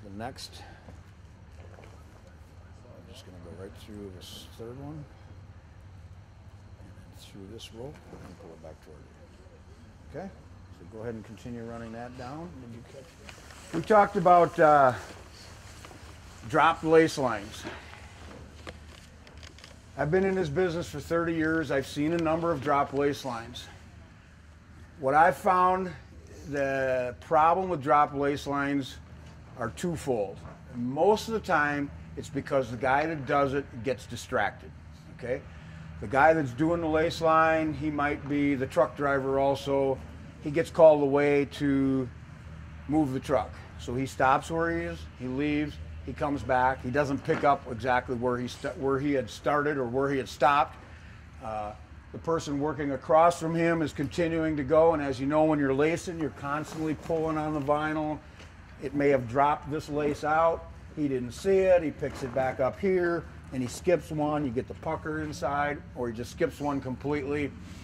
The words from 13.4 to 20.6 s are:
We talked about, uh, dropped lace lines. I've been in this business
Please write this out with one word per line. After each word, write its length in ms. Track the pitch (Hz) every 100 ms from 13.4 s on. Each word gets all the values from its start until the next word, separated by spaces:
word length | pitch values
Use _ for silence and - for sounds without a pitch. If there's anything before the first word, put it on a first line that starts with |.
| - - - 165
We 60 |
talked 340 | 165 214 202 202
about, 440 | 175 175 165 -
uh, 340 | 156 147 135 113 - - - - - - - - - - - - - - 113
dropped 340 | 147 151 170
lace 340 | 160 160 160 156
lines. 460 | 131 110 104 - - - - - - - - - - - - - - - - - - - - - - - - -
I've 140 | 147
been 140 | 180 196
in 100 | 190
this 140 | 170
business 400 | 139